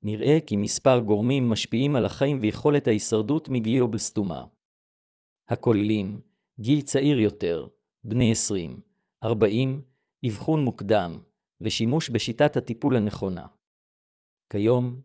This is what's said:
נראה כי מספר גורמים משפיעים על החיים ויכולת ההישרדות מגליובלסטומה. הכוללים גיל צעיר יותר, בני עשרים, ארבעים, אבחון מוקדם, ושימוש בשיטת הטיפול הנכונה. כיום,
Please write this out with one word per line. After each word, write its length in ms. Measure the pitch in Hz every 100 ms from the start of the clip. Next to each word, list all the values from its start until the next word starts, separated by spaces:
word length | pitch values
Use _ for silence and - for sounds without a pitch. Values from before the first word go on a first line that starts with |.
נראה 360 | 104 107 123 160 156
כי 100 | 101
מספר 420 | 104 - 135 123
גורמים 500 | 110 104 117 139 120
משפיעים 460 | 107 - 117 143 139
על 80 |
החיים 340 | 101 - 139 139
ויכולת 480 | 107 - 151 147 131
ההישרדות 600 | 107 - 110 107 151 -
מגליובלסטומה. 960 | 127 110 127 123 107 - - 98 69 64 _ _ _ _ _ _ _ _ _ -
הכוללים 720 | 113 127 107 104 107 95 104 - _ _ -
גיל 200 | 110 147
צעיר 400 | 143 139 143 139
יותר, 460 | 107 - 90 82 60 - _ _
בני 280 | 107 117 117
עשרים, 480 | 113 - 101 82 62 - _ _ _
ארבעים, 580 | 113 113 107 110 131 131 - _ _ _ 127
אבחון 380 | 101 - 160
מוקדם, 540 | 131 - 101 107 87 71 - _ _ -
ושימוש 500 | 113 - 113 151 156
בשיטת 460 | 117 - 113 147 -
הטיפול 400 | - 113 143 123
הנכונה. 500 | 104 - 98 90 - _ _ _ _ _ _ _ _ _ _
כיום, 500 | 101 107 123 123 127